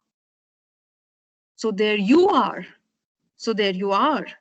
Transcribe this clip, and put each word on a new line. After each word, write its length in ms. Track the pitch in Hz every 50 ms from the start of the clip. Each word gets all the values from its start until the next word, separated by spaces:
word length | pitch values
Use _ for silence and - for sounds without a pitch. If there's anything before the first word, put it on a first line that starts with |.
| _ _ _ _ _ _ _ _ _ _ _ _ _ _ _ _ _ _ _ _ _ _ _ _ _ _ _ _ _ _ _
So 160 | _ - 220
there 260 | 208 190 214 214 214 208
you 320 | 196 196 269 339 359 403
are. 360 | 392 277 214 165 - 190 185 - - _ _ _ _ _ _ _ _ _ _ _ _ _
So 140 | - 233
there 220 | 220 196 208 196 190
you 180 | 185 202 196
are, 360 | 196 196 240 294 302 220 - - - -